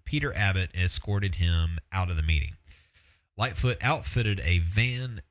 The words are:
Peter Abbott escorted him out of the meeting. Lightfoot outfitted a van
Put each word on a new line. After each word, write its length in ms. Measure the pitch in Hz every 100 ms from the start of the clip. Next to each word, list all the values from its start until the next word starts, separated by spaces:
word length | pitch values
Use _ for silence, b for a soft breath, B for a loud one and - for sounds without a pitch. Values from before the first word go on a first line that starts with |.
| -
Peter 280 | 147 139
Abbott 360 | - 98 95 90
escorted 600 | 90 90 - - 101 98
him 440 | 82 85 82 82 85 -
out 160 | 95 90
of 80 | 80
the 60 |
meeting. 340 | 78 76 67 - b b b b b b b -
Lightfoot 400 | 123 - 127 117
outfitted 580 | 127 156 - 127 110 98
a 200 | 82 87
van 600 | 85 104 123 123 127 107 -